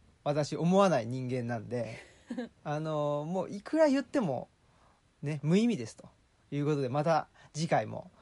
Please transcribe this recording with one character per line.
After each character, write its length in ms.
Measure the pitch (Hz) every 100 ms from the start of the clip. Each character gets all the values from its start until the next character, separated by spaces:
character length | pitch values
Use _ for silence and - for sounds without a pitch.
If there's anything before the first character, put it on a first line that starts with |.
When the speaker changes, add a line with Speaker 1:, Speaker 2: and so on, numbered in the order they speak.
| _ _
Speaker 1:
私 320 | - 147 143 -
思 220 | 160 185
わ 120 | 196
な 120 | 151
い 60 | 113
人 200 | 131 127
間 180 | 127 120
な 100 | 117
ん 120 | 107
で、 280 | 123 113 117 - - -
Speaker 2:
<laughs> 340 | 233 233 _
Speaker 1:
あ 160 | - 151
の、 460 | 160 151 147 147 151
も 180 | 190 -
う 40 |
い 120 | 202
く 160 | - 311
ら 100 | 311
言 140 | 269
っ 20 |
て 160 | 269 294
も、 280 | 196 127 - _ _ _ _ _ _ _
ね、 180 | 143 151
無 140 | 147 185
意 100 | 233
味 100 | 196
で 80 | 113
す 80 | -
と 140 | - _ _ _ -
い 80 | 143
う 60 | 143
こ 80 |
と 80 | 151
で、 80 | 131
ま 140 | 139
た 240 | 151 160 - _ -
次 140 | 147 165
回 180 | 143 110
も 240 | 110 - -